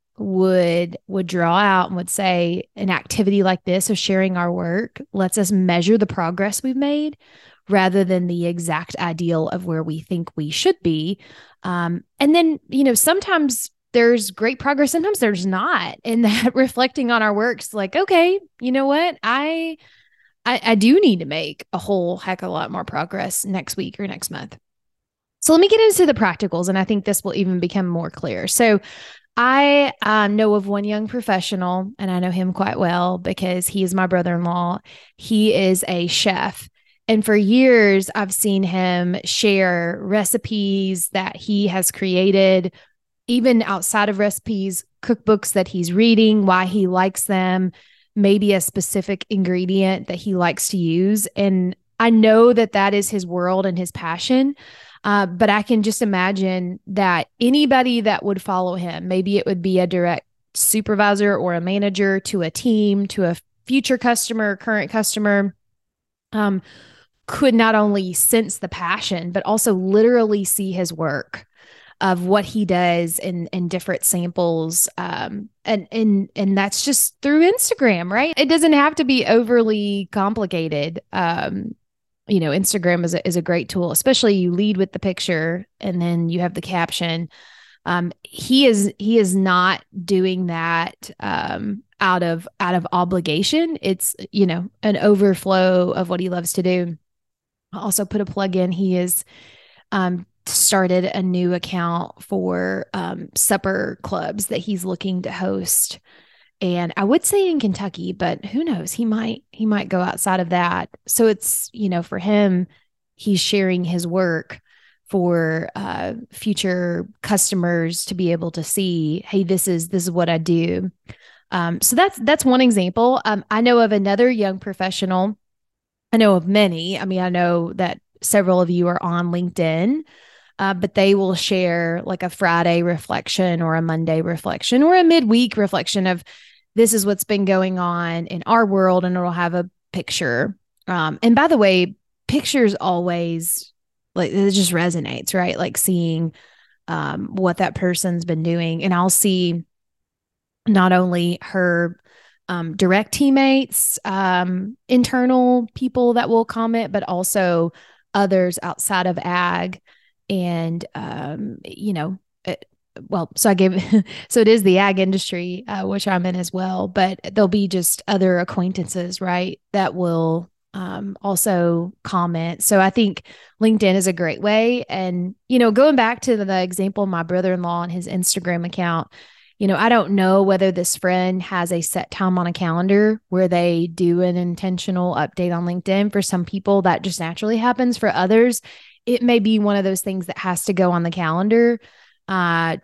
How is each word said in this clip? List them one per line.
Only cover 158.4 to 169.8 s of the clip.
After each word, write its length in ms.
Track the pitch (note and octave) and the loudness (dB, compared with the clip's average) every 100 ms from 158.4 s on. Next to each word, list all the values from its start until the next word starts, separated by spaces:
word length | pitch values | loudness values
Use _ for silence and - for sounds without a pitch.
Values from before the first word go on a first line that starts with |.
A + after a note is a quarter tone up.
| F3+ F3 | 2 -2
outside 440 | F3 - - F#3+ F3+ | -8 -6 -2 0 0
of 120 | F3 | -2
ag. 600 | - F3+ F3 F3 F3+ F3+ _ _ _ _ - | -2 0 0 -2 -4 -10 _ _ _ _ -8
And, 560 | F#3+ F3 E3+ E3 E3+ - | -4 -2 -2 -4 -6 -8
um, 640 | - - E3+ C#3+ D3+ G#3 A#2 | -12 -12 -10 -10 -10 -10 -12
you 280 | - - G#3 | -16 -10 -6
know, 260 | F3 D#3 F#3+ _ _ | -4 -4 -8 _ _
it, 220 | - - - _ _ - F2 | -12 -12 -12 _ _ -20 -8
well, 220 | - E3 - | -6 -6 0
so 140 | A3 | 2
I 40 | |
gave, 280 | F#3+ F#3+ F#3 F3+ A3 F#3 - | 4 4 2 2 2 2 -6
<laughs> 120 | - | -2
so 120 | B3 | 4
it 80 | G#3+ | 6
is 140 | A3+ | 6
the 160 | F#3 F3+ | 6 4
ag 200 | G3+ F#3+ | 4 2
industry, 640 | F#3+ F#3+ - F3 F3 F3+ B3+ | 0 0 -4 -8 -8 -10 -8
uh, 180 | G3+ F#3+ | -6 -4
which 220 | G3+ G3+ | -4 -2
I'm 180 | F#3 F3+ | -2 0
in 100 | F3+ | -4
as 160 | E3+ | -6
well, 360 | F#3 F#3 F#3 F#3+ | -6 -6 -4 -4
but 320 | F#3+ F#3 F#3 - | 0 0 -2 -6
there'll 160 | G3+ G3 | 2 2
be 200 | G#3 G3 | 2 0
just 340 | F#3 E3+ - - | -2 -2 -4 -2
other 300 | G3+ F#3 F3+ | 0 2 2
acquaintances, 800 | F3+ - F3+ F#3+ E3+ F#3 F3 F#3 | 0 -2 -4 -4 -6 -6 -6 -6
right, 400 | F#3 F3+ F#3 - _ | -4 -4 -4 -8 _
that 220 | G3+ | -2